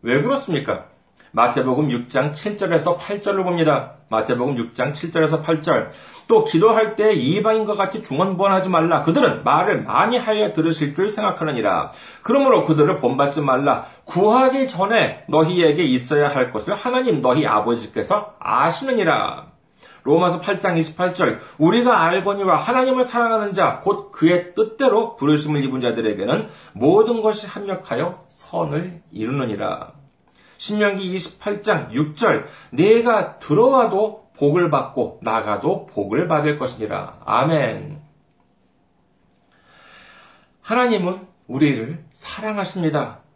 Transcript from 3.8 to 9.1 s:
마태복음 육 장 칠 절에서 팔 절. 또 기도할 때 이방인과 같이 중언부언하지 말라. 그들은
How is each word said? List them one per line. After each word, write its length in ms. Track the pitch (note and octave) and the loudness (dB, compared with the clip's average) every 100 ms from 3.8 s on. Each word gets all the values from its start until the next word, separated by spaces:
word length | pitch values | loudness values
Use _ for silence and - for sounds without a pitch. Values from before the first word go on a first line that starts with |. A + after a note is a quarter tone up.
| B2 - _ | -2 -18 _
마태복음 480 | A2 A2 B2 C3 B2+ | -4 -2 -2 -2 -4
육 160 | A2+ | -6
장 180 | - C#3+ | -4 -4
칠 180 | D3 E3+ | -4 -6
절에서 300 | E3+ D#3 D#3 | -2 0 0
팔 200 | E3 D#3+ | -2 -4
절. 280 | E3+ B2+ - - - - - | 0 -2 -2 -14 -20 -20 2
또 160 | G#3+ | 2
기도할 500 | - E3 G#3+ A3 G#3+ | 4 4 4 4 0
때 180 | - G#3+ | 2 2
이방인과 640 | F#3 B2+ G3 A3+ A3 G#3+ | 2 0 0 2 0 0
같이 280 | G#3 F#3+ - | -2 -2 -4
중언부언하지 640 | - C3+ G3 F3+ G3 F#3+ F#3 | -6 -2 -2 2 2 2 2
말라. 340 | F3 E3 D#3+ | 2 2 2
그들은 400 | - | 2